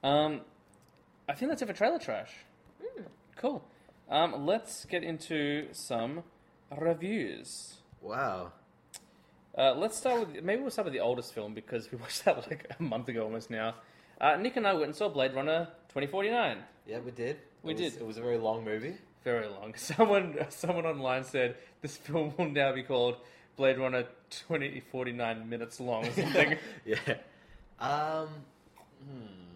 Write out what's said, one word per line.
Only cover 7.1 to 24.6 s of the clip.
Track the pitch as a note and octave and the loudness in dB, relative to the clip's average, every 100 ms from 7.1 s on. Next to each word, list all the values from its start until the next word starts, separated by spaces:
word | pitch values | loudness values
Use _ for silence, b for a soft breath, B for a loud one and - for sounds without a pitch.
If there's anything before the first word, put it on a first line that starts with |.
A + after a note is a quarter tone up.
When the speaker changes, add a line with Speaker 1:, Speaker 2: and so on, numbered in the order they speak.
| A3 A2+ A#1+ - - - - - - | -2 -2 -6 -10 -12 -14 -18 -20 -16
Speaker 3:
Wow. | - A2+ C3+ F#2 F2+ - _ _ _ - b b b b _ - | -8 -2 -2 -2 -6 -12 _ _ _ -20 b b b b _ 2
Speaker 1:
Uh, | C3+ | 4
let's | C3 G#3+ - | 4 0 0
start | C4 A#3+ G3+ | 0 2 0
with, | D3 | -4
maybe | E3+ A3 | -2 0
we'll | C4+ | -2
start | - | -4
with | F#3+ | -4
the | C3 | 0
oldest | A#2 B2 A#2 | 2 0 -4
film | - G#2 | -8 -8
because | G#2+ - B2 G#2+ | -8 -6 -6 -6
we | A#2+ | -10
<laughs> | |
watched | - - | -8 0
that, | - - - | 2 2 -2
like, | D3 - - | -10 -10 -6
a | |
month | D#3+ A2+ B2 | -2 -2 -2
ago | A#2 | -2
almost | G#2+ A2+ - | -2 -4 -6
now. | A2+ A2 A2+ B B B B | -2 -2 -4 B B B B
Uh, | D3 D3+ | 4 6
Nick | A3+ B3 | 2 2
and | G#3 | 2
I | |
went | F#3 D3 | 4 2
and | D3+ | 0
saw | G#3 | 0
Blade | C#3+ C3 | 2 2
Runner | C3 C#3+ D#3+ E3 - - | 2 2 0 0 -8 -8
twenty | - C#3 | -4 -2
forty-nine. | F#3+ G3+ A#3+ F#3+ G#2 D2 - - | 0 0 2 2 -2 -10 -20 -8
Speaker 3:
Yeah, | A#2 | -8
we | B2 | -8
did. | A#2+ A#2+ D3+ - _ | -4 -4 -4 -10 _
Speaker 1:
We | D#3+ | -6
Speaker 3:
It | D#3+ | -2
was, | E3+ | -2
Speaker 1:
did. | - | -4
Speaker 3:
it | A2+ | -8
was | A2 | -4
a | |
very | A#2+ A#2 | 0 2
long | A2 A2+ | 2 0
movie. | A2 G#2+ C3 F#3+ - _ | -2 -4 -4 -10 -16 _
Speaker 1:
Very | - A#2 G#2+ | 0 0 0
long. | G2 G#2+ | -8 -12
<laughs> | - | -10
Someone, | - D#3 A3 G3+ F3+ C#3+ D3 | -6 6 8 8 4 -2 -4
someone | - E3+ E3+ E3 | -4 -2 0 0
online | D3 C3 C3 | 0 0 0
said | C3 C#3 B2 A#2+ B B | 0 2 2 0 B B
this | D3 - | -12 -12
film | - E3 D3+ - | -2 0 0 0
will | E3 | 0
now | D3 C#3 | 4 2
be | C3 | 2
called | B2+ C3 B2 A#2+ B B B - | 0 4 4 2 B B B 4
Blade | C3+ C3 | 4 6
Runner | C3 B2+ A#2+ - _ | 2 2 -2 -8 _
twenty | - - D#3+ | -16 -4 -2